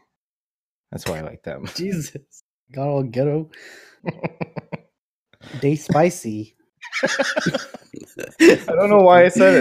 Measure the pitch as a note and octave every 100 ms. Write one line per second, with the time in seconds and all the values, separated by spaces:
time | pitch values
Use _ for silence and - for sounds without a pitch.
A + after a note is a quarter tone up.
0 | _ _ _ _ _ _ _ _ _ -
1 | - D#2+ D2+ D2 - C#2 - - F#3 F3+
2 | D3 C#3+ - _ _ _ _ C3+ C#3+ C#3
3 | C3+ A#2+ C#3+ D3+ D#3 - - - _ _
4 | F3 - E3+ - E3+ - - - _ _
5 | _ _ _ _ - B2+ C#3 D3+ - D3
6 | F3 F3+ A#2 G#2+ G#2+ _ _ _ - -
7 | - - - - - - - - _ -
8 | - - - - E4 - - E3 G3+ G#3
9 | F#3 F3+ F3+ F3+ C#4+ C4+